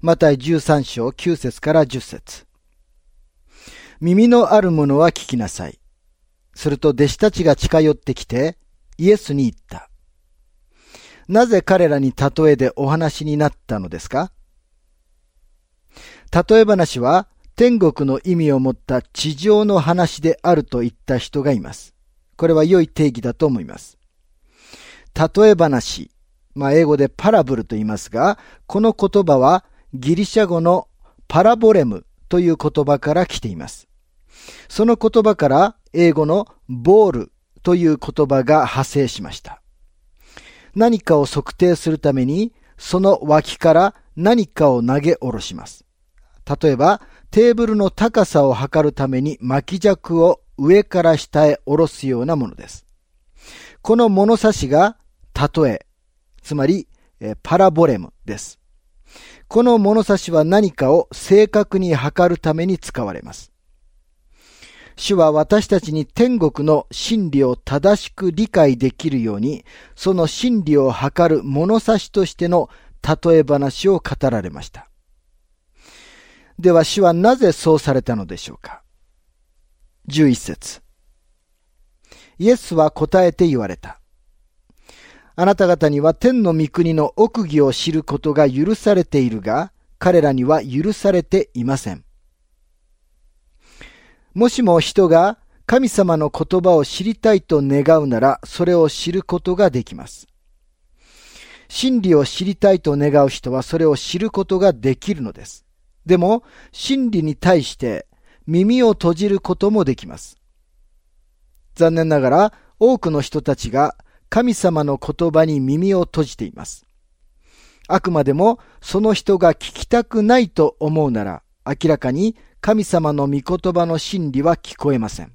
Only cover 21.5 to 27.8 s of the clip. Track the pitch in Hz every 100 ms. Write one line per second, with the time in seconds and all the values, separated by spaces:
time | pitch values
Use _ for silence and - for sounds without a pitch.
21.5 | 127 - - - _ _ _ _ _ 165
22.5 | 160 156 190 160 - 151 120 120 117 156
23.5 | 120 76 50 - _ _ _ _ _ _
24.5 | _ _ - - - _ - 160 - 214
25.5 | 190 165 131 113 - - _ _ _ _
26.5 | - 139 147 160 147 139 - 196 220 120
27.5 | 127 104 107